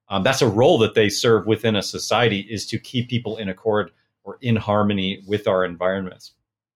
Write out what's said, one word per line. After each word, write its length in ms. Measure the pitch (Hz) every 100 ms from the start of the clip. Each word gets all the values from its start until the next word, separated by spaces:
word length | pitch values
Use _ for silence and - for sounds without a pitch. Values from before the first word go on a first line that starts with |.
| -
um, 120 | 98
that's 200 | 98 131
a 60 | 127
role 280 | 95 139 156
that 160 | 107
they 140 | 117 107
serve 380 | - 123 110 95
within 300 | 107 117 104
a 60 |
society, 580 | 92 92 - 110 120 98
is 260 | 98 107 -
to 120 | 110
keep 300 | - 131 120
people 300 | 120 113 110
in 100 | 98
accord 420 | 92 113 104 92 _ _ _
or 140 | 98 -
in 120 | 123
harmony 680 | 110 107 104 101 101 92 98 95
with 220 | 104 110
our 160 | 92
environments. 680 | 92 85 90 98 92 - - _ _ _ _